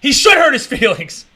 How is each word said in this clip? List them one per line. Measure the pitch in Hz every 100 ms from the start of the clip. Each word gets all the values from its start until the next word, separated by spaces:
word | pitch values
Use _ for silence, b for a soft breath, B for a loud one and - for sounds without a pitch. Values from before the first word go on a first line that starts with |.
He | 285
should | 277 427
hurt | 381 330
his | 269 -
feelings! | - 220 185 160 - -